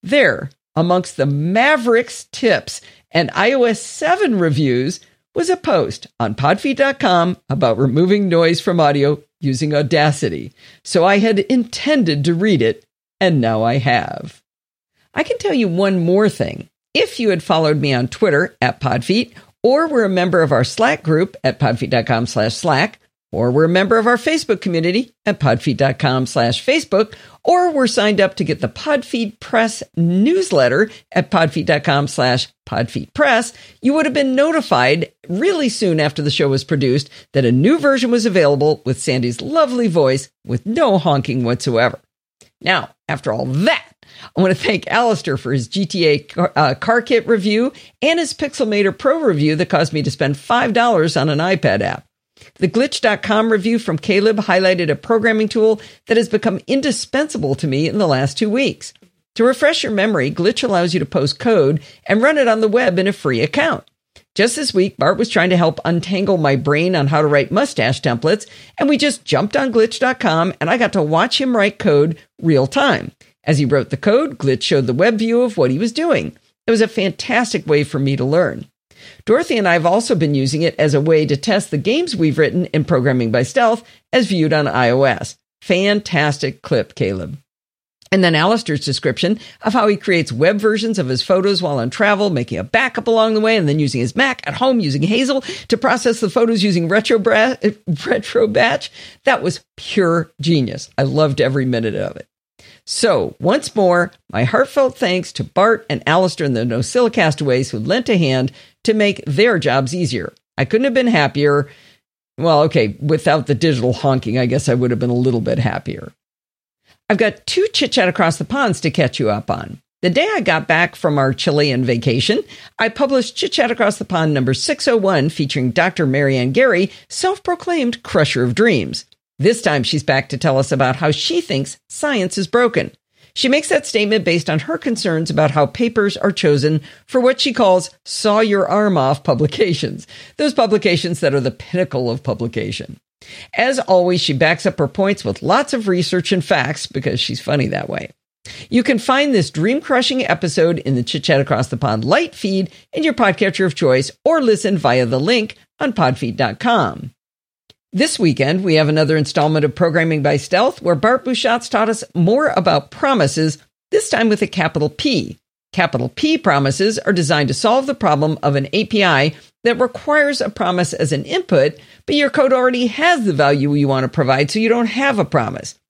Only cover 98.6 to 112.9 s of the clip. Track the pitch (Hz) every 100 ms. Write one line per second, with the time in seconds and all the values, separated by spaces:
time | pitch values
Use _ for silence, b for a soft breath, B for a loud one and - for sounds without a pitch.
98.6 | 170 - - B B B - 269 180 -
99.6 | _ - - - 180 170 160 _ 147 165
100.6 | 120 - - - 135 135 156 135 131 139
101.6 | 131 120 113 98 98 - - _ _ _
102.6 | b b - - 226 151 85 - 147 262
103.6 | - - 190 175 170 _ _ 101 123 -
104.6 | 539 - 262 - 214 180 175 - - -
105.6 | 208 220 - 139 - 165 185 - 147 120
106.6 | 120 117 131 247 240 226 160 143 147 127
107.6 | 131 113 107 220 247 208 160 131 131 B
108.6 | B B - 214 208 196 - 143 226 202
109.6 | 147 131 131 175 160 113 82 _ _ -
110.6 | 135 220 269 254 247 226 143 143 147 143
111.6 | 143 b b b _ _ _ - 160 151
112.6 | 156 170 110